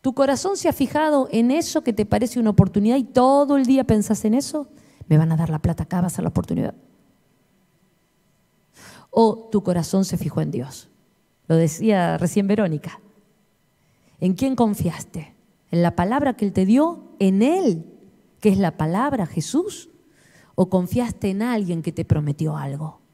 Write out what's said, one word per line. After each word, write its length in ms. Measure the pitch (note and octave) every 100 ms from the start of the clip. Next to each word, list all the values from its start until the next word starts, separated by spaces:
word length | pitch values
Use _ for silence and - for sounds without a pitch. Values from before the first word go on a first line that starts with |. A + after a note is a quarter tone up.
¿Tu 120 | C4
corazón 420 | B3+ C4+ B3+ F#4 G4+
se 120 | E4+
ha 40 |
fijado 560 | - C#4 D4 D#4 D4 C4
en 180 | A3 A#3
eso 320 | D4 E4 D#4+
que 100 | C#4
te 140 | G#3+ G#3
parece 320 | G#3 A#3+ B3
una 120 | A3
oportunidad 460 | F#3+ F#3+ G#3 G#3 C4+
y 80 |
todo 520 | A3+ B3+ B3+ C#4 C#4+ C#4+
el 100 | B3+
día 160 | C4+
pensás 420 | C4 A3 G3+ G#3
en 100 | G#3+
eso? 340 | B3 C#4 D4+ C#4+ - _ _ -
"Me 100 | D3+
van 140 | D#3+
a 40 | D#3+
dar 140 | E3
la 80 | D#3
plata 240 | F3+ D#3+
acá, 180 | D#3+ F3+
va 60 | F3+
a 40 |
ser 120 | F3+
la 80 | E3+
oportunidad". 440 | F3 E3+ - - - _ _ _ _ _ _ _ _ _ _ _ _ _ _ _ _ _ _ _ _ - - _
¿O 380 | A3+ A3+ A3+ -
tu 140 | G#3
corazón 400 | F#3 F3 D#3+ F#3+
se 120 | F#3+ F3+
fijó 240 | - E3
en 120 | D3+
Dios? 360 | A#2+ C3+ - - _ _ _ _ _ -
Lo 80 | E3
decía 600 | E3 D#3+ A3 G3 E3+ E3
recién 300 | E3+ G#3 G3
Verónica. 540 | G#3+ F#3+ D3+ - - _ _ _ _ _ _ _ _ _ _ _ _
¿En 140 | F#3
quién 200 | F3+ C4+
confiaste? 800 | C4 A3+ G3+ E3+ - - - - _ _ _ _
¿En 100 | E3+
la 140 | E3+ E3+
palabra 400 | F3+ C4+ C#4 -
que 80 |
Él 80 | G3+
te 120 | F#3+
dio? 380 | F#3+ B3 D#4+ E4 - -
¿En 240 | F#3+ G3
Él, 420 | B3 F#4 D#4 E3 - - - _ _ _
que 100 | G#3+
es 80 | G3
la 180 | F3+ -
palabra, 500 | D#3 F#3 C#4+ C4 E3+
Jesús? 600 | E3+ D3 C#4+ G4+ - - _ _ _ _ _ _
¿O 160 | - F#3
confiaste 600 | F#3+ F3+ A#3+ A#3 - G3+
en 120 | F#3+
alguien 400 | A#3+ A#3 F#3 E3+
que 80 | D#3+
te 140 | D#3+
prometió 520 | D#3+ D3+ D3 C#3+ D#3 D3+
algo? 440 | C#3 C#3+ D#3 - _